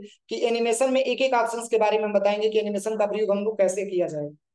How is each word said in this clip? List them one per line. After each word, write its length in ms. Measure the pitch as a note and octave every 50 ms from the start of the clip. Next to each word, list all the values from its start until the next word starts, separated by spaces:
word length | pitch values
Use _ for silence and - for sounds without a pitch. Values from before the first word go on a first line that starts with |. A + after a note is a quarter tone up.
| G3+ G#3 - _ _ -
कि 160 | A3 A3+ -
animation 460 | A#3 A#3 A#3 A#3 A#3 A3+ A3+ C4+ C4
में 80 | B3+ C4
एक 220 | C4 B3+ B3 A3+
एक 120 | C4 C4 B3+
options 340 | A#3+ A3+ A3+ A3+ A#3 A3+ -
के 100 | A#3 A3
बारे 200 | G#3+ G#3 G#3+ G#3+
में 140 | G#3+ G#3
बताएंगे 380 | G3+ G3+ G3 G3+ G#3 G#3 G#3+ A3
कि 80 | G#3+ G#3+
animation 400 | G#3 G#3 G#3 G3+ G3 A3 A3 G#3
का 80 | G#3
प्रयोग 240 | G3+ G#3 G#3+ G#3+ F#3+
हम 140 | G3 G3+ G3+
लोग 140 | A3 G#3+ -
कैसे 260 | G3 F#3 F#3+ G#3 F#3+
किया 200 | G3 F#3+ F3+ F3 D#3+
जाए। 200 | D3+ D3+ D3 D3 D3+ - _ _